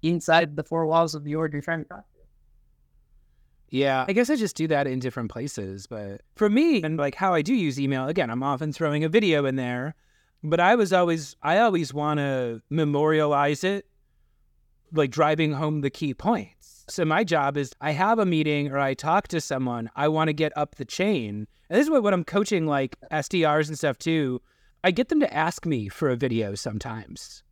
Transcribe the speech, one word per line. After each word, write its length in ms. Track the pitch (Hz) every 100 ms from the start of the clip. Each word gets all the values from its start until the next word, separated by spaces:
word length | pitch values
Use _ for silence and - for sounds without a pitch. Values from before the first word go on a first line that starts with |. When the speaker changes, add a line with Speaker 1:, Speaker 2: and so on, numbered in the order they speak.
Speaker 1:
inside 520 | 160 170 - 160 165
the 80 | 147
four 240 | 151 165 160
walls 300 | 165 165 151
of 80 |
the 100 | 147
org 180 | 151 160
you're 80 | 147
trying 220 | 143 165
to 60 | 151
talk 200 | 196 -
to. 80 | _ - _ _ _ _ _ _ _ _ _ _ _ _ _ _
Speaker 2:
Yeah, 360 | 131 139 131 127
I 60 |
guess 180 | 185 240
I 60 | 294
just 180 | 214
do 140 | - 160
that 180 | 151 139
in 140 | 131
different 280 | 127 120 113
places. 600 | - 139 - 98 98 95
But 340 | 110 101 101 _ -
for 120 | 208
me, 360 | 214 330 262
and, 120 | 160 160
like, 200 | 143 -
how 180 | 190
I 80 | 170
do 100 | 151
use 280 | 254 165 131
email, 260 | 139 135 131
again, 240 | 165 135
I'm 140 | 117
often 280 | 135 135 151
throwing 300 | 139 160 147
a 60 | 156
video 360 | 190 214 151
in 120 | 139 135
there, 400 | 123 123 135 - _ _ _ _
but 160 | 151 165
I 160 | 175 233
was 160 | 202
always, 420 | 185 175 165 143 -
I 160 | 143 180
always 340 | 233 180 143
wanna 680 | 139 147 147 143 135 123 113 _
memorialize 920 | 147 156 143 156 156 147 143 143 147
it, 240 | 185 202 - _ _ _ _ _ _ _ _ _ _
like, 180 | 156 143
driving 400 | 135 151 156 156
home 300 | 143 156 151
the 100 | 139
key 240 | - 151
points. 680 | 127 190 233 95 _ - - -
So 160 | -
my 200 | 160 160
job 320 | 208 160 139 143
is, 160 | 135 -
I 100 | 147
have 300 | 147 196 226
a 40 |
meeting 440 | 196 165 151 147 143
or 100 | 139
I 160 | 139
talk 320 | 135 151 180 -
to 120 | 170
someone, 500 | - 135 127 120 117 -
I 100 | 147
wanna 260 | 156 160
get 240 | 151 156 151
up 200 | 147 -
the 80 |
chain. 640 | 127 - 190 196 110 104 107 _ _
And 80 | 185
this 100 | 294
is 40 |
what, 140 | 302
what 100 | 208
I'm 80 | 185
coaching, 460 | 160 202 208 196 160
like, 280 | 143 135 - -
S 180 | 156 -
D 160 | 185
Rs 240 | 156 147 151
and 80 | 151
stuff 220 | 151 127
too. 420 | - 160 139 123 _ _ _ _
I 80 | 185
get 160 | 185 254
them 100 | 311
to 160 | 294
ask 320 | - 160 - 170
me 220 | 135 101
for 200 | - 147
a 60 |
video 400 | 123 131 113 104
sometimes. 880 | 101 - 107 123 110 - - - - _